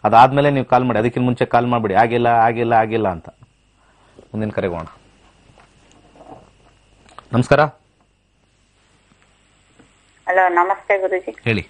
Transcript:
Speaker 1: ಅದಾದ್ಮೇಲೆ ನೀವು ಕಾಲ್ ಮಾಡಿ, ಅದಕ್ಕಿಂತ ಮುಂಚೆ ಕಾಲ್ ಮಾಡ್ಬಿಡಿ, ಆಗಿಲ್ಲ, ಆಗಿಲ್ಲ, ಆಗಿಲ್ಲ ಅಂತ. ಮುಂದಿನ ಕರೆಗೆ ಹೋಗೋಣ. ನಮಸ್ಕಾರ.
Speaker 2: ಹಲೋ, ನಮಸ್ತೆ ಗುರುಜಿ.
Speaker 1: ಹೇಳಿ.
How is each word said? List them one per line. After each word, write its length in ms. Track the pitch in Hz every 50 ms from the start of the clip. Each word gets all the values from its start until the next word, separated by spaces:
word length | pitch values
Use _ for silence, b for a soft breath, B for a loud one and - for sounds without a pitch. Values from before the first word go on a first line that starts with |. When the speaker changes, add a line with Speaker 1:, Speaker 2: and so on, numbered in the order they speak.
| -
Speaker 1:
ಅದಾದ್ಮೇಲೆ 480 | 107 110 113 127 131 135 143 143 147
ನೀವು 140 | 139 135 120
ಕಾಲ್ 200 | - 127 123 127
ಮಾಡಿ, 140 | 123 113 104
ಅದಕ್ಕಿಂತ 260 | 110 123 - 131 123
ಮುಂಚೆ 200 | 123 123 - 127
ಕಾಲ್ 220 | - - 120 120
ಮಾಡ್ಬಿಡಿ, 260 | 123 123 117 110 101 95
ಆಗಿಲ್ಲ, 340 | 113 120 117 117 120 120
ಆಗಿಲ್ಲ, 460 | 120 117 117 113 117 117 117 120 117 117
ಆಗಿಲ್ಲ 360 | 113 113 110 113 110 107 95
ಅಂತ. 200 | 87 82 - - _ _ - _ _ _ _ _ _ b b b b b b b b b
ಮುಂದಿನ 300 | b _ - 107 107 107
ಕರೆಗೆ 240 | 101 - - 95 85
ಹೋಗೋಣ. 140 | 82 82 80 - - _ _ _ _ _ _ _ _ _ _ _ _ _ _ _ _ _ _ _ _ _ _ _ - - - - - - _ _ _ _ _ _ _ _ _ _ _ _ - _ - _ _ 120
ನಮಸ್ಕಾರ. 260 | 120 127 - 143 139 151 147 - _ _ _ _ _ _ _ _ _ _ _ _ _ _ _ _ _ _ _ _ _ _ _ _ _ _ _ _ _ _ _ _ _ _ _ _ _ _ _ _ _ - _ _ _ _ _ _ _ _ -
Speaker 2:
ಹಲೋ, 200 | 180 190 185 180
ನಮಸ್ತೆ 480 | 175 175 175 190 196 - - - 208
ಗುರುಜಿ. 380 | 196 190 185 190 180 - - - - _
Speaker 1:
ಹೇಳಿ. 240 | 120 110 98 -